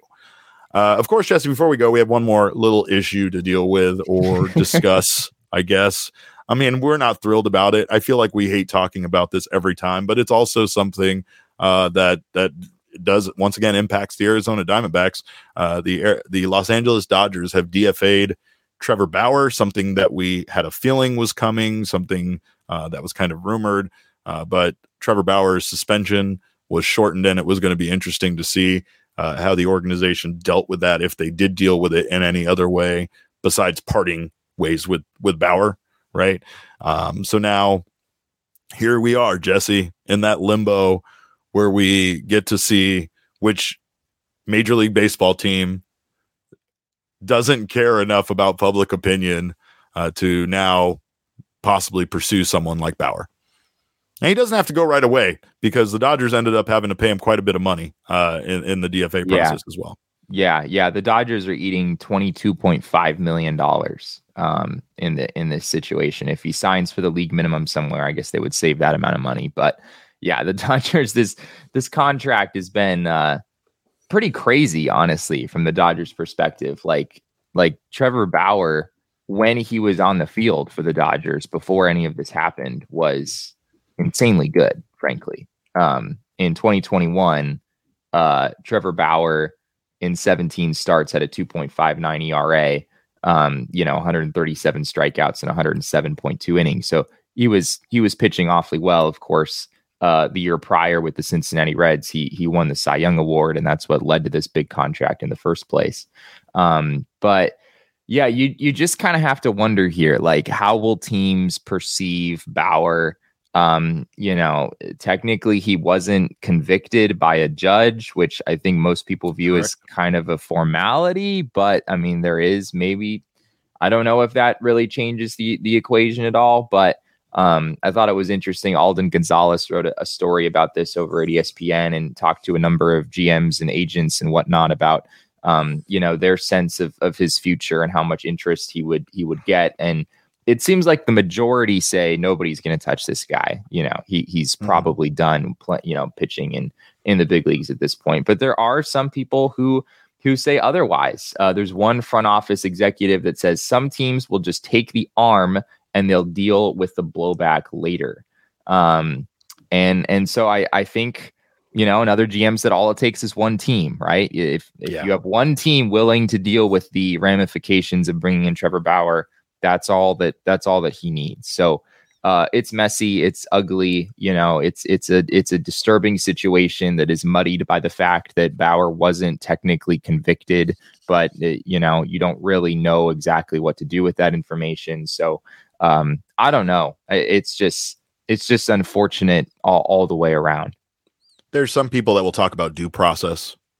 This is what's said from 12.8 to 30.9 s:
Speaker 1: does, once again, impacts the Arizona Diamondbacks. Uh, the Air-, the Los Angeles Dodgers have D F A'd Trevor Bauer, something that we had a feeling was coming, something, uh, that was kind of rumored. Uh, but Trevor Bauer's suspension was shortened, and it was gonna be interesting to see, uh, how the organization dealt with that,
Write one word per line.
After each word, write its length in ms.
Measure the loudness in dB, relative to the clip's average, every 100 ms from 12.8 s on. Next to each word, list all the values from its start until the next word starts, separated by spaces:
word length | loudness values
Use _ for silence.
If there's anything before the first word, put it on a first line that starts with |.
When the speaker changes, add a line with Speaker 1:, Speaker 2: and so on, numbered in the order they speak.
| _ -6
Speaker 1:
does, 260 | 0 2 0 0
once 200 | 0 2
again, 180 | 2 2
impacts 400 | 0 -2 -4 -2
the 100 | 2
Arizona 380 | 2 0 -4
Diamondbacks. 600 | 0 0 0 0 0 -2 -12 -20 _ -4
Uh, 240 | -2 -2
the 200 | -4 0
Air-, 180 | 0 0 -2
the 180 | -4 0
Los 220 | 0 2
Angeles 360 | 2 2 0 2
Dodgers 460 | 2 2 -2 -4
have 180 | -2 0
D 160 | 2 2
F 160 | 2
A'd 340 | 2 2 0 -4 _ _ _ _
Trevor 280 | -2 0 0
Bauer, 420 | 2 2 2 2
something 460 | 0 -2 0 -2 0
that 180 | 0
we 320 | 0 -4 -4 -4
had 160 | -6 -6
a 60 |
feeling 440 | -4 0 0 0 -2
was 180 | -4
coming, 500 | -2 -2 0 -2 -4
something, 560 | -4 -4 -4 -4 -4 -6 -12 _ -10
uh, 180 | -8 -8
that 140 | -10
was 80 | -10
kind 200 | -6 -6
of 100 | -4
rumored. 460 | -6 -2 0 -2 -2 _ _ _ -12
Uh, 180 | -10
but 320 | -2 0 0 -2 _ _
Trevor 240 | 0 2
Bauer's 420 | 2 4 4 2 -2
suspension 760 | -6 -2 -2 0 0 0 -6 _ _ -4
was 160 | -2 0
shortened, 400 | 2 2 2 0
and 140 | 2
it 60 | 0
was 140 | 0
gonna 160 | 0 0
be 120 | -2
interesting 460 | -4 -4 -2 -2 -2
to 80 |
see, 400 | -2 0 2 0 -4 _ _ -8
uh, 240 | -6 -2
how 140 | 0 2
the 100 | 2
organization 720 | 0 -2 -2 -2 -2 -6 -6
dealt 280 | 0 0 0
with 120 | -2
that, 200 | 0